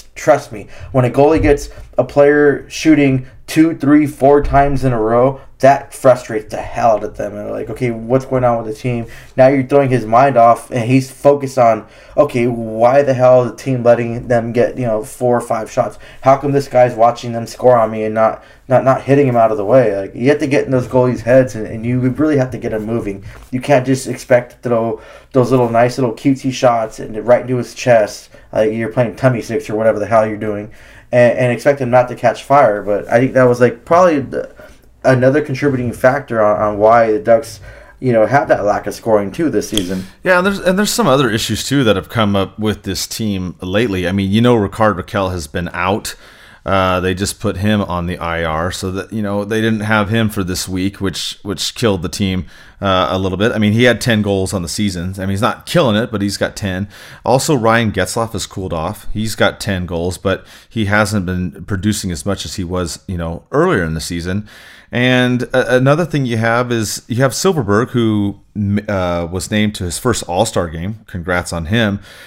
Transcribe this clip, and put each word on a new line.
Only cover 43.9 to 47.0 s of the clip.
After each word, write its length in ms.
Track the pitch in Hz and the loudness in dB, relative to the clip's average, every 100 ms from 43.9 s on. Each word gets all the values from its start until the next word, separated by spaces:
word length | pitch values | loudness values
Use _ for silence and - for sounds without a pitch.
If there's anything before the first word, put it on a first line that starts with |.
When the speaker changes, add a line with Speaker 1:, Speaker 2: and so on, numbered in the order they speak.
| 92 87 | -2 -2
Speaker 2:
I 60 | |
mean, 180 | 98 98 | -2 0
you 100 | 104 | 2
know, 140 | 120 | 4
Rickard 420 | 120 98 - 110 90 | 4 2 0 0 0
Rakell 360 | 85 110 92 | -4 -4 -4
has 160 | 90 82 | -4 -8
been 200 | 92 85 | -8 -8
out. 420 | 87 90 104 - - - - - - - | -4 -2 -2 -4 -14 -18 -20 -20 -14 -4
Uh, 340 | 95 92 92 | 0 0 0